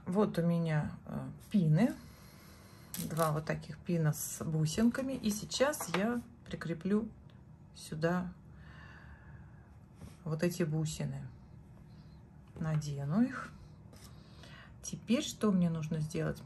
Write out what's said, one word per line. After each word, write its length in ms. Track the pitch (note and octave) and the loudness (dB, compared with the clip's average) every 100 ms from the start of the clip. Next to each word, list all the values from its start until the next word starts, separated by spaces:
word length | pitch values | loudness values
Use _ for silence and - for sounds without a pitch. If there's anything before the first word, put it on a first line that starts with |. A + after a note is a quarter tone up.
| - | 0
вот 320 | F3+ G#3 F#3+ | 2 2 2
у 40 | |
меня, 500 | E3+ E3+ E3 D3+ - - - | 2 2 2 2 0 -4 -8
э, 220 | - C3+ - - | -6 -6 -10 0
пины. 420 | G#3 D#3 D#3 A#3+ - - - - - - - - - - - E3 | 4 6 8 6 2 -12 -18 -20 -20 -20 -20 -20 -20 -12 -8 -2
Два 220 | D#3+ D#3+ | 2 2
вот 120 | D3+ | 2
таких 320 | D#3 D#3 - - | 0 -4 -6 -8
пина 340 | - E3+ D3+ | 0 2 2
с 320 | C#3+ - - | 2 -4 -6
бусинками. 680 | - D#3+ D#3 - A#3 A#3+ C4+ | -2 2 2 4 4 4 -2
И 160 | C4 G#3+ | -2 0
сейчас 600 | G#3 - - C#4 D4 - F3 | -2 -2 2 2 2 0 2
я 240 | G#3+ A#3+ - - - | 2 0 -4 -12 -10
прикреплю 600 | E3+ D#3 E3 F#3 G#3 A3 - - - - - - | -6 -4 -4 2 2 0 -6 -18 -20 -20 -20 -20
сюда 580 | - - D#3 E3 F3+ F3+ - - - - - - - - - - - - - - - - - - - | -18 -10 0 2 2 -2 -8 -16 -18 -18 -16 -16 -16 -18 -18 -16 -16 -16 -18 -20 -20 -20 -18 -18 -12
вот 220 | D#3+ D#3 | -4 2
эти 180 | F3 F3 | 2 2
бусины. 640 | D#3+ D#3 D#3 - C#3+ C#3 C3+ - - - - - - - - - - - - - | 2 2 0 -2 -4 -4 -8 -12 -18 -18 -18 -20 -18 -18 -18 -20 -20 -20 -14 -6
Надену 600 | D#3+ D#3 D3 C#3 C#3 F#3 | 0 0 0 -2 2 4
их. 280 | B3+ - - - - - - - - - - - - - - - | 4 2 -8 -12 -18 -18 -18 -18 -18 -18 -18 -18 -16 -16 -18 -14
Теперь 440 | - - - B3+ | -8 -6 2 2
что 260 | - - G#3+ | 2 0 4
мне 200 | F#3 F3 | 6 4
нужно 280 | E3 D#3 E3 | 2 0 -2
сделать? 420 | D#3 D#3+ D#3 D3 | 0 0 -2 -2